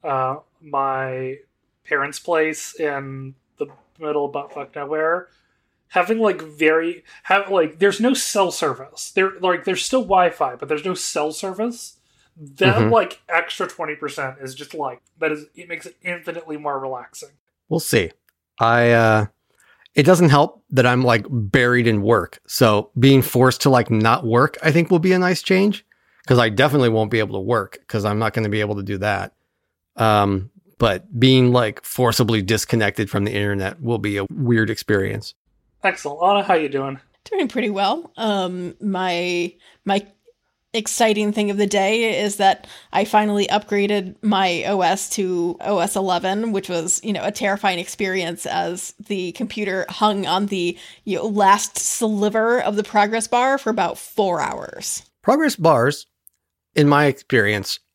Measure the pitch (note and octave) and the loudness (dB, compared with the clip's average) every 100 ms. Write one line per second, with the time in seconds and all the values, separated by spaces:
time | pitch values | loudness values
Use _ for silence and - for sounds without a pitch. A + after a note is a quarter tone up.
0 | E3 C3+ C3 C#3+ _ _ D#3 C#3 C3+ C3+ | -4 -2 -2 -6 _ _ -6 -2 -2 -2
1 | C3 B2+ C3 C#3 _ _ _ _ - D3 | -4 -6 -8 -10 _ _ _ _ -4 -2
2 | C#3+ C#3+ - E3 D#3 D3+ - - D#3 C#3 | -2 -6 -2 0 0 -2 -12 -6 -4 -4
3 | C#3 C3+ C3+ C3+ _ _ C#3 - _ _ | -8 -12 -14 -18 _ _ -12 -12 _ _
4 | D#3 D3 C#3+ C#3 C#3+ D3 C#3 D3 C#3 D#3 | -4 -4 -4 -6 -10 -14 -14 -12 -6 -2
5 | D#3+ F3 F3+ _ _ _ _ _ _ F3+ | -2 -2 -6 _ _ _ _ _ _ -2
6 | F3+ A3+ A3 F3+ D#3+ D3 D#3 D#3+ E3 F3 | 0 2 0 0 -8 0 2 2 0 -8
7 | _ - - G3 G3 F#3+ D#3 - G3+ G3 | _ -20 0 0 2 0 0 2 0 2
8 | A#3+ - - G#3 F#3 - D#3 B2+ C3+ - | 0 0 -2 0 0 0 -4 -4 -12 -16
9 | - - F#3+ F#3+ F3+ F3 F#3+ F3+ - C4 | -6 0 0 0 -2 -2 -2 -4 -2 -2
10 | G3 F#3+ F3+ - C#3 B2 C3+ D3+ E3+ F3+ | 2 2 2 0 -6 -6 -6 -4 -4 -6
11 | - - D3+ D#3 F#3+ F#3 A#3 A#3 - _ | -6 -4 -4 -6 -10 -6 -6 -6 -18 _
12 | _ _ _ _ D3 - F#3+ A#2 A2 A3 | _ _ _ _ -20 0 2 4 4 4
13 | - - - E3+ E3+ - F3+ - D#3 D3+ | 2 -8 -4 -2 -2 -8 -8 -6 -8 -6
14 | D3 C#3 C3+ C3+ C3+ C3 C#3+ D#3+ C#3 B2 | -8 -6 -8 -8 -16 -14 -14 -8 -8 -8
15 | _ _ D#3+ D3+ D3 - E3+ E3 E3+ _ | _ _ -4 -4 -10 -20 -14 -14 -14 _
16 | F3+ F3 E3+ E3+ D#3+ D3+ D3 C3+ C3+ B2+ | -10 -8 -8 -12 -10 -8 -6 -6 -6 -10
17 | A#2+ - - _ _ _ _ D#3+ - A#2+ | -12 -20 -20 _ _ _ _ -4 0 0
18 | E2 _ _ _ _ _ A#2 A#2+ A#2+ A#2 | 0 _ _ _ _ _ 2 4 4 6
19 | A2+ G#2+ G#2 _ _ _ _ _ _ - | 6 4 2 _ _ _ _ _ _ 2
20 | C#3+ F3 F3 C#3+ D#3 - _ C3 B2+ B2 | 4 6 6 6 4 -2 _ 2 4 4
21 | B2 A2+ G2 B2 G#2 C3+ B2 B2 A#2 G#2+ | 4 2 0 -4 0 2 2 4 2 2
22 | G2+ A2+ - - _ - A#2+ G#2 - - | 2 2 0 -12 _ 2 4 4 0 4
23 | C3 C3+ B2 B2 B2+ - C#3+ B2+ A2 A2+ | 6 6 4 4 4 4 4 4 4 2
24 | A2 A#2+ A#2 A#2 D3+ - D#3+ D#3 E3 F3 | 4 2 2 2 2 0 0 2 4 2
25 | F#3 F#3 F3+ F3 - F#3+ G3+ G3 _ _ | 4 2 2 -2 0 2 2 -2 _ _
26 | _ _ - B2 A2+ G#2 C#3 C#3+ B2 A2 | _ _ 2 4 4 4 2 4 4 2
27 | G#2+ A#2 G#2+ G2 G2 A#2 F#2+ - _ A2+ | 2 0 0 -4 -2 -2 -2 -12 _ -4
28 | G#2 G#2 A2 A2+ G#2+ G#2+ G#2 G#2 G2+ G2 | -2 0 -2 -2 -2 -2 -2 -4 -6 -4
29 | G#2 G2 F#2+ _ _ _ _ _ _ - | -2 -4 -6 _ _ _ _ _ _ 0
30 | A2+ G#2 G2+ G2 G2+ _ _ _ A#2 F#2+ | 2 4 2 -2 -6 _ _ _ 0 0
31 | - A#2+ C3 C3 B2 B2 A2 - - - | -6 2 4 6 6 4 0 -4 -10 0
32 | B2 A2+ A2+ A2 F#2+ A2 - A#2 G2+ - | 0 2 2 0 0 -2 0 0 0 -2
33 | G#2 G2+ G2+ G2+ G2+ G2+ F#2+ - B2 A#2 | -4 -2 -2 -2 -2 -2 -4 -6 -4 -4
34 | G#2 G2+ G2 - B2 A#2 G#2+ G#2+ - G#2 | -2 -4 -6 -4 0 2 2 -2 0 0
35 | G2 G#2 - - _ _ _ _ G3 F3+ | 0 -6 -12 -20 _ _ _ _ -4 -4
36 | D3 D3+ F3+ G3+ G3 F3 D3 C3+ C3+ C3+ | -10 0 2 2 2 0 0 -4 -6 -10
37 | _ _ - G4 D4+ - G#3 G3 G3 D4 | _ _ -8 -4 -4 -2 -4 -2 -2 -2
38 | E4+ - A3+ G3+ F#3 F3+ F3+ - G#3+ F#3 | -8 -6 -4 -2 -4 -6 -10 -8 -6 -4
39 | F#3 F3 F3+ F3 F3+ _ _ _ - G3 | -2 -2 -2 -4 -4 _ _ _ -2 -2
40 | G3+ _ _ _ _ _ _ A3+ A3 - | -4 _ _ _ _ _ _ -8 -6 0
41 | A3+ G#3 G#3 G#3 G#3 G3+ G3+ G3+ G3 A3+ | 2 2 0 0 -2 0 0 2 0 0
42 | A3+ D#3 G#3 G3+ G3 - - - _ - | 0 -2 -4 2 2 2 -6 -20 _ -4
43 | G#3+ A3 G#3+ G3+ G3+ G#3 - G3+ G3+ G#3 | 2 2 2 0 0 -2 0 -2 0 -2
44 | F#3+ - G#3+ G3 F#3+ E3+ - G3+ F3 G3 | -4 -6 -2 0 0 0 -2 0 0 0
45 | - - F#3 F3 E3+ - - G#3 F3 G3+ | -4 -4 -2 -2 -4 -4 -4 -2 0 -2
46 | F#3+ F3 F#3 G3 A3+ G3 F#3 F3 D#3+ - | -2 -2 -2 -4 -2 -4 -4 -6 -4 -4
47 | A#3 F#3+ F#3+ G#3 G#3 G3+ G3+ F3 F3+ - | -4 -4 -4 -4 -4 0 -2 -2 -6 -6
48 | F#3+ F#3 E3+ E3+ - F3+ E3+ F3+ - - | -4 -2 -4 -6 -6 -4 -4 -6 -12 -16
49 | G3+ G3+ F3+ - B3+ - G#3 F#3+ - F3+ | -8 -6 -6 -6 -8 -6 -4 -4 -6 -2
50 | G#3+ G3+ F#3 F#3 G3+ G3 F3 E3+ - - | 0 0 -2 -2 -2 -2 -4 -6 -16 -16
51 | - F#3+ A3 G#3 G3 G#3 - - - - | -6 -4 -2 2 4 4 2 -6 -6 -2
52 | A3+ G#3 G#3 A3 A3+ B3 - G#3 G#3 G#3 | -2 0 0 0 0 0 0 -4 -2 0
53 | G#3 A3+ A3 A#3+ B3+ C4+ A3+ A3 F3 - | 0 0 -2 0 2 0 -2 -2 -2 -4
54 | - - G3 E3+ C#3 - - - - - | -8 -2 0 0 -4 -6 -12 -12 -10 -10
55 | _ _ - C4+ D#4 - E3 C3+ B2 D3 | _ _ 0 2 2 2 2 4 2 -2
56 | - _ _ _ _ _ _ - D3 C#3+ | -12 _ _ _ _ _ _ 2 4 6
57 | C#3+ C#3 _ B2+ G2+ G#2 F#2+ - _ | 4 0 _ 2 2 0 -4 -10 _